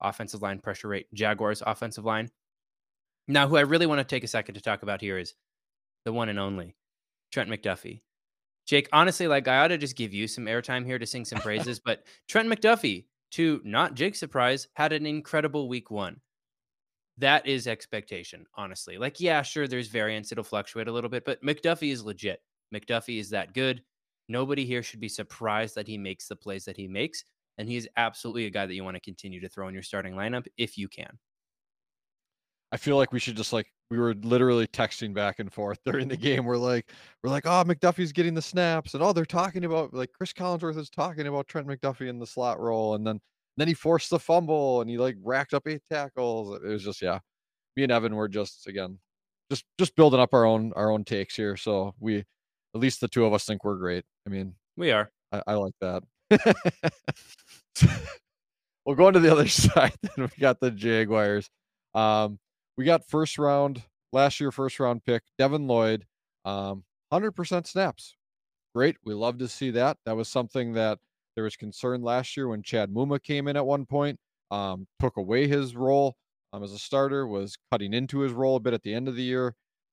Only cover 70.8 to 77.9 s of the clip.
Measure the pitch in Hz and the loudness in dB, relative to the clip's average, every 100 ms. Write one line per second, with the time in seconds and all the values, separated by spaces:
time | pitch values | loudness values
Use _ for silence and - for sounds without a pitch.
70.8 | 110 107 _ _ _ - 110 - 110 - | 0 -2 _ _ _ -6 -6 -6 -12 -6
71.8 | 127 123 120 123 127 - 131 110 98 117 | -4 -2 0 -2 -2 -4 -4 -6 -2 0
72.8 | 101 104 139 143 - 143 143 143 135 143 | 0 0 0 -2 -2 -4 -2 0 0 0
73.8 | 131 143 143 - _ _ - 101 98 92 | 0 0 0 -4 _ _ -8 -4 -4 -6
74.8 | 95 - 131 - 92 117 143 143 131 120 | -10 -2 -2 -2 0 2 2 2 -2 -2
75.8 | 131 139 139 127 _ _ _ 101 101 101 | 2 4 4 -2 _ _ _ -12 -12 -12
76.8 | - 139 139 139 131 101 98 - _ 117 | -4 0 0 0 -4 -4 -6 -10 _ -4
77.8 | 101 | -2